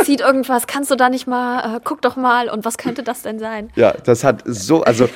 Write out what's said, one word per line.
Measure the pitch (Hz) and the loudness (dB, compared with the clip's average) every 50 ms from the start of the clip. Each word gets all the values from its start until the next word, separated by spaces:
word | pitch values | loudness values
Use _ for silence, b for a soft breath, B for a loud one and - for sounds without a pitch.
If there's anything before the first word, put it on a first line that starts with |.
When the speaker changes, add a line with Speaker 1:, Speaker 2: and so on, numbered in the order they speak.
| - | 4
Speaker 1:
zieht | - 285 247 | 2 2 2
irgendwas, | - 254 269 269 247 - 254 240 - | 2 2 2 2 0 0 -2 -2 -2
kannst | - - 277 285 - | -4 -6 -6 -2 0
du | 277 | 2
da | 240 254 269 | 2 4 2
nicht | 262 254 - | 2 -2 -4
mal, | 262 247 247 247 247 247 254 - 226 220 | -4 -4 -4 -2 -2 -4 -4 -4 -6 -8
äh, | 233 - | -8 -8
guck | - 311 - - | -8 -4 -2 -2
doch | 247 - | -2 -2
mal | 262 254 254 240 247 240 226 | 0 0 2 2 2 0 -2
und | - 220 202 | -6 -6 -6
was | 233 233 | -6 -6
könnte | - - 254 240 285 240 | -6 -6 -6 -6 -6 -8
das | 233 233 - - | -8 -8 -8 -8
denn | 208 214 220 | -10 -8 -8
sein?“ | 220 220 226 214 208 226 - | -8 -8 -8 -10 -12 -6 2
Speaker 2:
Ja, | - 117 98 - | 4 4 4 4
das | - - 127 120 117 - | 2 2 2 2 4 4
hat | 139 117 104 - | 2 2 0 -4
so, | - 123 104 95 113 156 165 - | -8 -8 -4 0 2 2 4 4
also, | - 117 110 127 117 - | 4 4 4 2 2 0